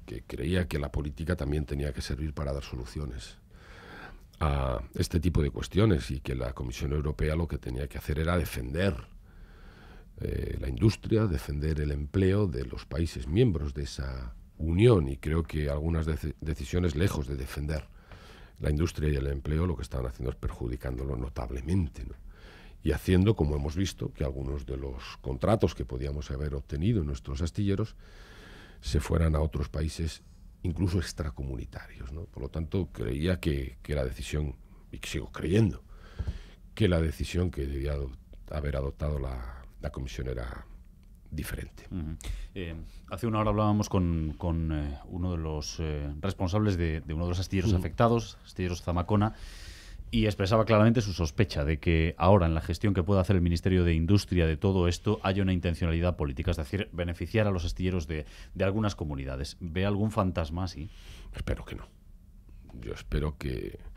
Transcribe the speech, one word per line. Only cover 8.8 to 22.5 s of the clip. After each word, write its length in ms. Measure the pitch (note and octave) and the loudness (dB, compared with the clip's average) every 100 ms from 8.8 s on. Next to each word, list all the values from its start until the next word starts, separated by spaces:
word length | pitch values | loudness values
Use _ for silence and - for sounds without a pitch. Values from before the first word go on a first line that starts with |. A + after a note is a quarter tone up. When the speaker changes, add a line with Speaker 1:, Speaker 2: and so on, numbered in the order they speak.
| G2 - - - - - - - - - - - - - | 0 0 -8 -18 -20 -20 -20 -20 -20 -20 -20 -20 -18 -8
Speaker 1:
eh, 360 | - - - - | -4 -4 -4 -4
la 80 | C2+ | -4
industria, 580 | A#1+ A2 - - A2 G#2+ | 4 4 4 2 2 4
defender 540 | D2 - C#2+ D#2 D2+ | 0 -2 -2 0 0
el 100 | D2 | 0
empleo 560 | C#2+ D2 F#2+ F#2 G2+ G2 | -2 0 4 4 4 2
de 180 | B1+ B1+ | -2 -6
los 200 | - - | -8 -6
países 420 | C#2 E2 - B1+ | -2 -2 -2 0
miembros 460 | F#2 B2+ D2+ D2 | 4 4 4 -2
de 100 | C#2 | -4
esa 500 | C#2+ - C2+ C2 A#1+ - - - | -6 -6 -6 -6 -10 -12 -18 -6
unión, 520 | D#2+ E2+ B2 G2+ C#2 | 0 6 8 8 6
y 80 | C#2 | -2
creo 260 | D2 E2 | 0 0
que 260 | D#2+ D#2 C#2+ | 0 -2 0
algunas 380 | D2 D#2+ E2 D#2 | 0 0 0 0
deci-, 280 | D2+ D2+ - | -2 -4 -6
decisiones, 560 | D2+ D2+ C2 F2+ F2 C#2 | -6 -4 -2 0 2 2
lejos 320 | G2 D#2 C#2 | 2 0 -4
de 80 | C2+ | -6
defender 480 | C#2 D2 D2 D#2 - - - - - - - - | -6 -6 -4 -4 -6 -18 -20 -20 -20 -20 -20 -4
la 120 | D2+ | 0
industria 380 | D2+ F2 - D2+ | 2 0 0 0
y 60 | C#2 | 2
el 120 | C#2 | 0
empleo, 400 | C#2 D2+ D#2 F2+ | -2 0 0 2
lo 80 | D#2+ | -2
que 80 | |
estaban 240 | - B1+ B1 | -4 -4 -4
haciendo 240 | - B1 | -4 -6
es 40 | - | -4
perjudicándolo 800 | - - A#1+ A#1+ B1+ B1 C2+ A#1+ | -6 -4 -6 -4 -4 -4 -4 -4
notablemente, 880 | B1+ - A#1 B1+ D2 F#2+ D#2 - - | -4 -4 -6 -6 0 0 0 -4 -10
¿no? 100 | - - - - | -10 -16 -18 -20